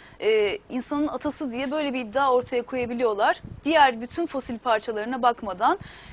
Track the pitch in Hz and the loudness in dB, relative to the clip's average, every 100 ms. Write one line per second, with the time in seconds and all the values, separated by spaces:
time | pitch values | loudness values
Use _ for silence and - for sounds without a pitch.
0 | - - 208 220 202 - - 247 - 294 | -20 -2 2 4 2 -2 -6 -6 -2 -2
1 | 302 254 294 - 277 240 269 311 285 254 | 0 -2 -4 -4 -6 -4 -4 -2 -2 -4
2 | 220 254 277 247 247 247 233 262 240 240 | -2 0 4 2 2 -4 -2 -4 -4 0
3 | 233 202 262 - - - 285 320 269 226 | 0 2 2 0 -6 -6 2 6 6 4
4 | 247 - 339 269 - 233 247 220 240 214 | -6 -4 -4 -4 -6 -4 0 0 0 -4
5 | 226 262 240 233 208 185 254 392 - - | -4 0 2 0 -4 0 2 2 -4 -18
6 | - | -20